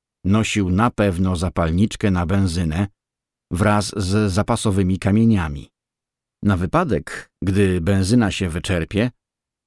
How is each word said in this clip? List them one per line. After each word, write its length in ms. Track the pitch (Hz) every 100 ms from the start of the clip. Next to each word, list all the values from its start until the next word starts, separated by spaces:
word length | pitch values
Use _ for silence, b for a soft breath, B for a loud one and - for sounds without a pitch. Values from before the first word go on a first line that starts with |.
| _ _ 90
nosił 440 | 110 107 104 92
na 220 | 90 120
pewno 440 | - 104 87 95 90
zapalniczkę 760 | 87 - 82 82 113 - 107
na 140 | 92 82
benzynę 640 | 98 95 85 82 80 101 - _ _ _ _ _
wraz 420 | 87 104 104 101 -
z 340 | 92 101 107
zapasowymi 680 | 90 98 117 113 95 92 95
kamieniami. 720 | 98 104 113 104 80 71 62 _ _ _ _ _ _ _
Na 140 | 101 92
wypadek, 760 | 87 160 170 85 - - - _
gdy 380 | 92 98 98 90
benzyna 500 | 82 98 92 123 104
się 180 | - 92
wyczerpie, 600 | 85 - 90 80 101 120 - _ _ _ _